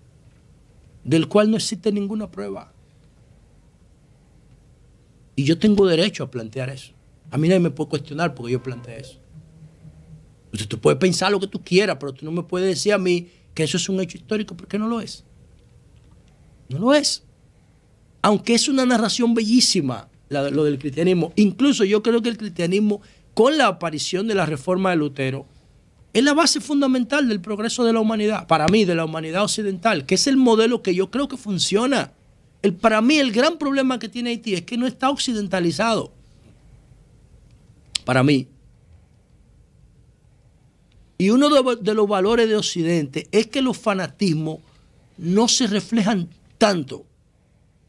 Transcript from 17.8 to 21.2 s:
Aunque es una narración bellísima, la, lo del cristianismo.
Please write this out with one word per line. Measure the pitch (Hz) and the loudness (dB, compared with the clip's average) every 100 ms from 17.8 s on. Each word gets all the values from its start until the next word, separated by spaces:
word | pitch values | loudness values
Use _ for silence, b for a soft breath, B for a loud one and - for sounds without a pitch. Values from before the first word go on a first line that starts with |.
| _ _ _ _ | _ _ _ _
Aunque | 202 196 233 | 0 0 2
es | 233 302 | 0 2
una | 269 | 0
narración | 247 233 220 - 233 | 2 0 0 0 0
bellísima, | 226 214 247 - 190 135 110 - _ - | 0 2 2 2 0 -2 -6 -12 _ -8
la, | 143 139 | -4 -2
lo | 143 | 0
del | 151 139 | 0 -2
cristianismo. | 147 131 175 175 | -6 -2 0 2